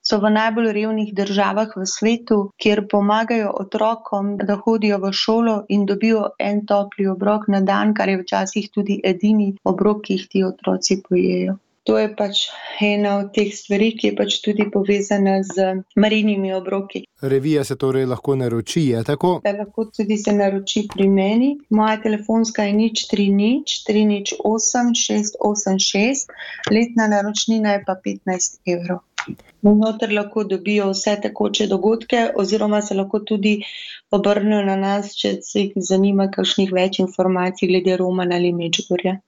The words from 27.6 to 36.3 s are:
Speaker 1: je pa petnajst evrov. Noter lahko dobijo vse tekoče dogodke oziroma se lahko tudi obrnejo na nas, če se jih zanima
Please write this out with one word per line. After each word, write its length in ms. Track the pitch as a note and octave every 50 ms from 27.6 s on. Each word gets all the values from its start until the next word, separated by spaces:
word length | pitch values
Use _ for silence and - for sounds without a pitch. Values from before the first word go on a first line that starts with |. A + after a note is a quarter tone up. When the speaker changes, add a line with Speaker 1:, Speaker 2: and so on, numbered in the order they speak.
| G#3+ G#3 G3+
Speaker 1:
je 60 | G3+ G3+
pa 120 | - F#3+ F#3+
petnajst 600 | _ G3+ G3 G3 _ F#3 F#3 F3+ - - - _ _
evrov. 380 | F3+ F3 F3 F3 F3 F3+ F3 _ _ _ - - - - - - - _ _
Noter 500 | - G3+ G#3 G#3+ A3 A3 G#3+ G#3+ A3+ G#3+ G#3
lahko 300 | G#3 G3+ G#3 - A3 G#3
dobijo 460 | F#3+ F#3+ F3+ E3+ G3+ G#3 G#3 G3+ G3
vse 260 | F#3+ G3 - G#3+ G#3 G3+
tekoče 460 | G#3 G#3+ G#3+ - G#3 G3+ G#3 - G#3+
dogodke 580 | G3 G3+ F#3 F3 G#3+ A3+ A3+ A3+ - B3 A#3+ A3+ A3+ -
oziroma 460 | G3+ G3 G3+ G#3+ A3 G#3+ G#3 G#3 G#3
se 160 | G#3 - G3+
lahko 220 | G3 F#3+ G3 - G#3
tudi 360 | G#3 - A3 G3+ G3 G#3+ G#3 G#3 G#3 - - - - - - - _ _
obrnejo 540 | - G3 F3+ G3+ G#3 G3+ G3 G#3+ G#3+ G#3 G3+
na 100 | G3 F#3+
nas, 380 | G3 G3 G3 G3+ G3+ G3+ G3+ -
če 200 | - - G3+ F#3+ G3
se 260 | - - - G#3 G3
jih 200 | F#3+ - G3 F3+ F#3
zanima 360 | F#3+ F#3+ G3 G3 G3 G3 G3 F#3+